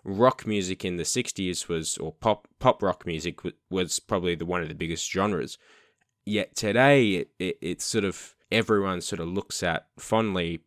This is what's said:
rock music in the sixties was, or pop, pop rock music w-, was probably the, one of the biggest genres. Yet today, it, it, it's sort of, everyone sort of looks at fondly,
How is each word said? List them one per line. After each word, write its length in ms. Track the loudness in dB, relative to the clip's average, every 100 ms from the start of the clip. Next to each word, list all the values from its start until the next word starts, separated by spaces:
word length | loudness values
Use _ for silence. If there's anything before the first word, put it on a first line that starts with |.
rock 420 | -6 4 4 4 -2
music 380 | -2 -2 -4
in 120 | -4 -4
the 80 |
sixties 640 | -2 -2 -2 -4 -2 -4 -4
was, 280 | -4 -4 -6
or 140 | -8
pop, 340 | -2 0 0 _ _
pop 220 | 2 4
rock 240 | 0 0 -4
music 320 | -4 -6 -6
w-, 160 | -10 -12 _
was 280 | -2 0 -4
probably 360 | -2 0 0
the, 100 | 0
one 180 | -2 -2
of 60 | -4
the 60 |
biggest 360 | -6 -6 -4 -4
genres. 480 | 0 0 0 -4 -10 _ _ _ _ _ _ -4
Yet 280 | -2 -2
today, 600 | -4 0 4 6 6 6
it, 160 | 2 -2 -4
it, 200 | -4 -4
it's 240 | -6 -4
sort 200 | -2 -2
of, 300 | -2 -4 -14 _ _
everyone 480 | 0 4 2 2 -2
sort 200 | -4 -6
of 80 | -4
looks 340 | -4 -4 -4
at 240 | -2 -2 -6 -16
fondly, 600 | 0 0 2 0 -2 -4